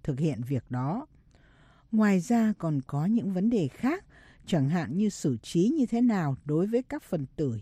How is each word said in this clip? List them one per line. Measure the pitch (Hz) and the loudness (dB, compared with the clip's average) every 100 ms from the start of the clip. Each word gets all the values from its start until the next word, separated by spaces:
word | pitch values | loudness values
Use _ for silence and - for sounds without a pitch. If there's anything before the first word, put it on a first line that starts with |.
thực | - 135 | -6 -2
hiện | 160 113 123 | -2 -2 -4
việc | 131 - | -4 -4
đó." | 123 135 220 311 - _ _ _ _ - _ _ | -4 -4 -4 -8 -18 _ _ _ _ -20 _ _
Ngoài | 220 214 185 | 2 4 4
ra | 165 233 220 208 | 2 2 2 0
còn | 165 143 - | -2 -2 -2
có | 143 175 | -2 0
những | 233 190 | 0 0
vấn | 180 220 | 0 2
đề | 233 139 | 2 0
khác, | - 254 381 - - - - - | -2 -2 -2 -8 -20 -20 -20 -2
chẳng | 165 135 | 0 2
hạn | 175 117 170 | 0 -2 0
như | 214 | -2
xử | - 156 117 | -2 -4 -4
trí | - 170 214 320 | -2 2 2 2
như | 233 | 0
thế | 233 | 2
nào | 247 196 147 131 139 | 2 2 0 -4 -2
đối | 156 202 | 0 0
với | 233 | -2
các | 254 294 | -2 -10
phần | - 165 131 - | -6 -6 -6 -4
tử | 143 110 | -4 -2